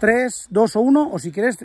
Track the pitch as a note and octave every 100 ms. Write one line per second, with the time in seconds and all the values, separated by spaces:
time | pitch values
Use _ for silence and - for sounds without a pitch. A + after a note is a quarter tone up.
0 | G#3+ A#3+ B3+ - - F#3+ A3 G#3+ B3 C#4+
1 | D4 F#3+ D3+ D#3 A#3+ -